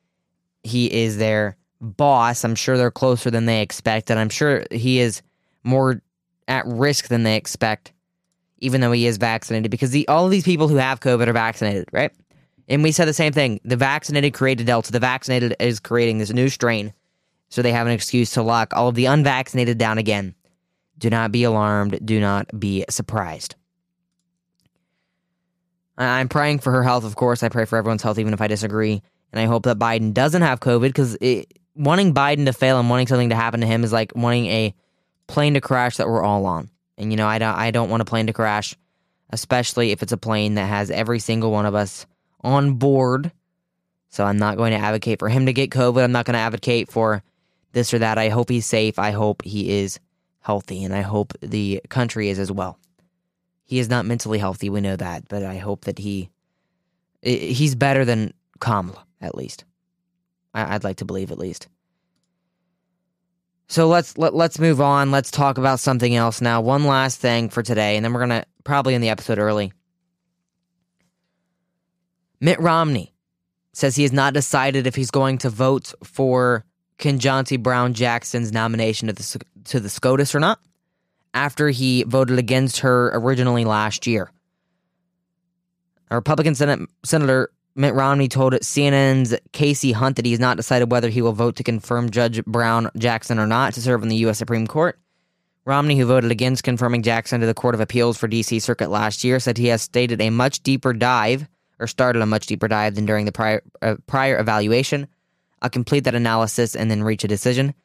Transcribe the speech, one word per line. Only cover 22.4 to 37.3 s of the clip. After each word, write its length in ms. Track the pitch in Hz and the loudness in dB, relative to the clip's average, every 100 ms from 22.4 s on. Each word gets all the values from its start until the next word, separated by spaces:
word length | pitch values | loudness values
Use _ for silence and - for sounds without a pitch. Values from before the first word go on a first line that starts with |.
| - 110 | -4 -6
be 240 | 101 95 - | -4 -2 -4
surprised. 640 | - 107 110 90 78 - - _ _ _ _ _ _ _ _ _ _ _ _ _ _ _ _ _ _ _ _ _ _ _ - | -6 -6 -4 -6 -8 -14 -18 _ _ _ _ _ _ _ _ _ _ _ _ _ _ _ _ _ _ _ _ _ _ _ -4
I, 220 | 127 127 | 0 0
I'm 80 | 127 | 0
praying 320 | 151 147 147 | 0 0 0
for 120 | 131 | 0
her 100 | 127 | 2
health, 220 | 123 123 | 2 2
of 120 | 110 104 | -2 -2
course. 260 | 123 120 | 0 0
I 80 | 117 | 0
pray 160 | 120 110 | -2 0
for 100 | 113 | 0
everyone's 260 | 107 110 | 0 -2
health, 160 | 117 107 | -2 -2
even 140 | 107 | 0
if 80 | 104 | 0
I 60 | 107 | -2
disagree. 560 | 104 107 104 110 104 - _ _ | -2 -2 -2 0 -2 -6 _ _
And 80 | 110 | -2
I 60 | |
hope 200 | 113 117 | 0 2
that 140 | 123 107 | 0 0
Biden 360 | 117 113 110 | 0 0 0
doesn't 260 | 107 143 175 | 2 2 4
have 200 | 165 127 | 2 2
covid, 340 | 135 120 131 | 2 2 2
'cause 200 | 135 127 110 | 2 0 0
it, 320 | 127 113 - _ _ | 0 0 -4 _ _
wanting 400 | 151 143 175 196 | -2 2 4 4
Biden 320 | 143 139 147 139 | 4 2 2 0
to 80 | |
fail 260 | 123 131 131 | 2 2 4
and 80 | 120 | 4
wanting 200 | 123 123 | 2 2
something 200 | 127 120 | 2 2
to 80 | 113 | 0
happen 240 | 113 117 | 0 0
to 60 | 113 | 0
him 180 | 113 | 0
is 80 | 113 | 2
like 200 | 113 110 120 | 0 -2 -2
wanting 300 | 120 120 110 | 0 0 0
a 280 | 110 107 - _ _ _ _ - | 0 -2 -4 _ _ _ _ -6
plane 260 | - 147 | 0 2
to 80 | 143 | 2
crash 380 | - 127 123 - | 0 0 0 -2
that 100 | 107 | -2
we're 140 | 113 | 0
all 240 | 98 101 95 | 2 0 0
on. 240 | 82 101 _ _ - | -2 -6 _ _ -10
And, 160 | 107 | -4
you 60 | 107 | 0
know, 100 | |
I 100 | 107 | 0